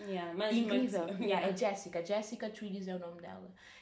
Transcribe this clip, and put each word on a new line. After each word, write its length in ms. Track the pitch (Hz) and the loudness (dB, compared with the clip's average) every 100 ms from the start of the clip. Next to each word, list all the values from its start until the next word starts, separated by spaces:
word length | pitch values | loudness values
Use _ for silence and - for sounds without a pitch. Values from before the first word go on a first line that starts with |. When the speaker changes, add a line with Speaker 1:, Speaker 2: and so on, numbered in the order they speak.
| 202 | -4
Speaker 1:
Yeah, 240 | 185 170 | -2 -2
mas, 220 | 170 214 226 | 0 4 4
Speaker 2:
incrível. 460 | 226 247 247 190 170 | 6 4 4 2 0
Speaker 1:
mas, 140 | 196 | 0
Speaker 2:
Yeah, 60 | 214 | 2
Speaker 1:
yeah. 220 | 190 180 | 4 2
Speaker 2:
é 80 | 190 | 2
Jessica. 480 | 226 196 175 170 | 2 0 -2 -4
Jessica 440 | 170 202 214 226 220 | 0 0 0 -4 -6
Treatise 380 | 208 208 196 185 | -6 -6 -4 -4
é 60 | 180 | -4
o 20 | |
nome 220 | 175 175 | -6 -10
dela. 320 | 175 185 185 - - - | -12 -12 -14 -16 -20 -20